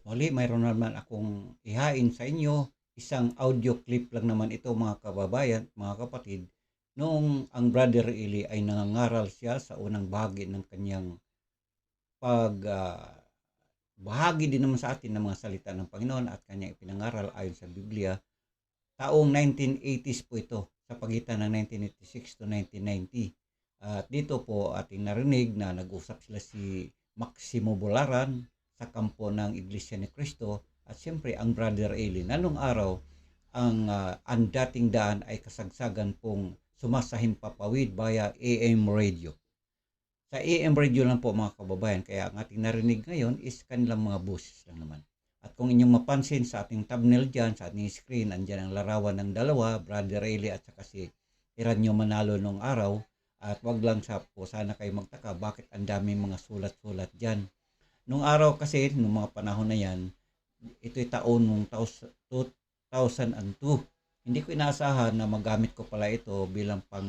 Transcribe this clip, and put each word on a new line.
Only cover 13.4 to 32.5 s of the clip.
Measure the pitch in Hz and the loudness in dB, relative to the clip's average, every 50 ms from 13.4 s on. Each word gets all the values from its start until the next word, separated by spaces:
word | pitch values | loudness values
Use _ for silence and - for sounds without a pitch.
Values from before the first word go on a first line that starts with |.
| _ _ _ _ _ _ _ _ _ _ _ | _ _ _ _ _ _ _ _ _ _ _
bahagi | 101 95 101 113 139 160 175 160 151 156 | -16 -10 -6 -2 2 2 2 2 2 2
din | 143 135 131 139 135 | 2 2 4 4 2
naman | 127 | 2
sa | 120 - 120 107 | 0 -2 -4 -6
atin | - - 107 107 | -6 -6 -6 -4
ng | 104 104 | -2 -2
mga | 101 95 - | -2 -4 -6
salita | - 107 95 92 - 98 92 | -8 -10 -10 -10 -10 -10 -10
ng | 92 92 - | -8 -10 -10
Panginoon | 98 98 120 127 131 127 123 - | -8 -6 -6 -4 -4 -4 -4 -6
at | 95 - _ | -8 -12 _
kanyang | - 98 98 95 90 - | -14 -12 -10 -10 -12 -12
ipinangaral | - 92 92 95 101 107 117 110 107 98 95 - | -14 -14 -10 -8 -6 -6 -6 -4 -6 -6 -8 -8
ayon | 95 95 90 85 | -8 -10 -10 -10
sa | - 90 | -12 -16
Biblia. | 87 85 98 98 104 107 107 98 92 95 95 _ _ _ _ _ _ _ _ _ _ _ _ _ _ _ | -16 -14 -14 -10 -8 -6 -4 -2 -2 -4 -6 _ _ _ _ _ _ _ _ _ _ _ _ _ _ _
Taong | - 135 139 151 151 151 | -8 -2 4 4 6 6
nineteen | 139 139 143 147 139 131 143 139 131 135 - | 6 6 6 4 4 4 2 0 0 0 -2
eighties | - 139 131 123 - 135 120 - | -2 -4 -4 -4 -4 -6 -6 -6
po | - - 120 | -8 -8 -8
ito, | 110 - - 120 104 92 - _ _ _ | -8 -8 -6 -6 -8 -8 -8 _ _ _
sa | - 120 | -16 -14
pagitan | - 120 113 113 113 - 120 113 104 | -10 -6 -4 -4 -4 -2 -4 -4 -2
ng | 107 107 | 0 0
nineteen | 110 107 107 - 113 101 104 101 | 0 0 -2 -4 -4 -6 -6 -8
eighty-six | - _ - - - 120 - - - | -8 _ -20 -18 -18 -18 -16 -18 -18
to | - 107 | -12 -6
nineteen | 104 107 104 92 - - 98 101 | -4 -4 -4 -4 -6 -8 -6 -4
ninety. | 104 101 92 90 - - 120 104 87 - _ _ _ _ _ _ _ _ _ | -4 -4 -4 -4 -6 -4 -6 -6 -6 -8 _ _ _ _ _ _ _ _ _
At | 98 104 104 98 - | -10 -6 -6 -6 -6
dito | - 131 147 147 147 139 117 - | -4 -4 -4 -2 -2 -4 -4 -4
po | 117 107 101 101 - - | -4 -2 -2 -2 -2 -2
ating | 98 - - 98 98 | -4 -8 -8 -8 -6
narinig | 104 104 104 117 135 143 135 127 120 113 101 | -4 -4 -2 0 2 4 4 4 2 0 0
na | 104 101 92 90 | -4 -4 -4 -4
nag-usap | 92 92 90 98 85 - - 107 - | -6 -8 -10 -10 -12 -12 -14 -18 -18
sila | - - 107 | -16 -12 -12
si | 101 - - - 104 98 98 95 92 80 - _ _ _ _ - | -12 -12 -12 -12 -10 -8 -6 -6 -8 -8 -10 _ _ _ _ -12
Maximo | 107 117 - - - - - - 117 104 110 107 92 | -12 -12 -12 -12 -18 -12 -6 -4 -2 0 0 0 0
Bolaran | 104 104 107 131 143 135 127 123 131 135 127 123 120 - _ _ _ _ _ | 0 0 2 2 2 2 2 0 0 0 -4 -6 -8 -14 _ _ _ _ _
sa | - 117 - | -16 -16 -10
kampo | - 113 110 104 - - 107 101 | -4 -4 -4 -4 -4 -4 -6 -4
ng | 104 104 104 104 98 | -2 -2 -2 -2 -4
Iglesia | 95 90 95 104 98 - - 107 | -6 -8 -10 -10 -10 -10 -10 -10
ni | 95 101 - | -8 -8 -8
Cristo | - 147 147 147 - - 117 104 104 - - _ _ _ _ | -8 -8 -8 -8 -8 -8 -8 -8 -8 -8 -10 _ _ _ _
at | - 110 - | -20 -18 -14
siyempre | - 165 165 151 139 123 | -10 -10 -8 -8 -6 -6
ang | - - 113 117 113 | -6 -2 0 0 0
Brother | 113 113 110 104 101 107 104 - | 2 0 0 0 0 0 -2 -2
Eli | 113 107 98 90 92 90 | -2 -2 -2 -2 -4 -2
na | 98 135 | -2 0
nung | 170 180 170 | 0 0 0